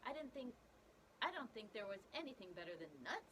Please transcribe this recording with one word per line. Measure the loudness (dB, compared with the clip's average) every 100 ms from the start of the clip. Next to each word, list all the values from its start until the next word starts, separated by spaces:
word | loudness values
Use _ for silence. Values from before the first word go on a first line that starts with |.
I | 2
didn't | 2 0
think, | 0 -2 -4 -12 -18 -18 -18 -18 4
I | 6
don't | 6 0
think | -2 -2
there | 0 2
was | 0 0
anything | 0 0 -2 -4
better | -2 -2 -2
than | -4 -4
nuts | 2 2 2